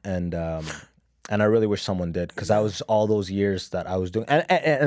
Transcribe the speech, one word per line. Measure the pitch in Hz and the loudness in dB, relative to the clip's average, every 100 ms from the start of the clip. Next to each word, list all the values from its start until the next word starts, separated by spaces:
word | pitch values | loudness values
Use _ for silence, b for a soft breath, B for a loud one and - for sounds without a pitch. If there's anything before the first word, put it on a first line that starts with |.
and, | 101 90 87 | -6 -4 -2
um, | 85 82 80 78 B B _ _ _ - | -4 -4 -6 -8 B B _ _ _ -4
and | 104 | 2
I | 107 | 4
really | 113 107 | 4 2
wish | 101 | 0
someone | - 92 87 | -2 -2 -2
did, | 85 85 | -4 -4
'cause | - 98 | -4 0
I | 107 | 2
was | 107 95 | 2 -2
all | - 107 107 | 0 2 2
those | 107 95 | 0 0
years | 98 101 95 - | 0 0 -2 -4
that | 90 87 | -6 -4
I | 92 | -2
was | 90 | -2
doing. | 107 117 | -2 0
And, | 147 - | 0 2
and, | 180 156 139 | 2 2 2